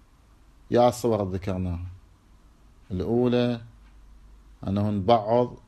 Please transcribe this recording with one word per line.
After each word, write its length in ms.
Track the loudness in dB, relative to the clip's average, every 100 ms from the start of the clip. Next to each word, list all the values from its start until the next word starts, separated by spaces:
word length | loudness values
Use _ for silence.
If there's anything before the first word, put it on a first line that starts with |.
| _ _ _ _ _ -20 -2
يا 200 | 4 4
صور 420 | 2 0 0 -2
ذكرناها، 540 | -4 -6 -4 -4 -6 -10 -16 -20 _ _ _ -20 _ -20 -20 -10
الأولى 720 | -6 -2 0 2 2 0 -2 -10 -20 -20 -20 -20 -20 -20 -20 -20 -12 -4
أنه 240 | -2 -2
نبعض 680 | -2 2 2 4 2 0 -4